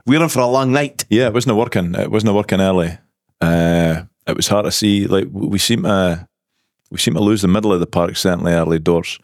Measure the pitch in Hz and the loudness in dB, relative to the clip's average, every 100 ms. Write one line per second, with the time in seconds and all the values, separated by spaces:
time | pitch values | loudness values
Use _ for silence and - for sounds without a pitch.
0 | 120 151 165 135 123 131 131 139 143 - | 0 2 2 0 0 2 2 0 -2 -6
1 | - 107 123 117 117 107 120 107 87 90 | 0 2 2 0 0 0 0 -2 -2 -2
2 | 98 107 107 101 101 95 95 92 82 85 | -2 0 2 0 0 0 2 2 -2 -6
3 | _ _ _ _ 85 85 85 85 82 82 | _ _ _ _ 0 2 2 2 0 -2
4 | 87 _ - - - 104 104 - 107 101 | -8 _ -8 -4 0 0 0 -2 0 0
5 | 98 95 92 95 - 101 - 117 92 98 | 0 0 -2 -6 -4 -2 0 0 0 0
6 | 90 85 87 _ _ _ _ _ _ - | 0 -2 -8 _ _ _ _ _ _ -4
7 | 117 - 104 107 95 101 107 90 87 90 | -2 0 2 2 2 2 2 0 0 -2
8 | 87 85 95 87 87 85 82 82 80 85 | -2 -2 -2 -2 0 0 0 0 0 0
9 | - - | -2 -12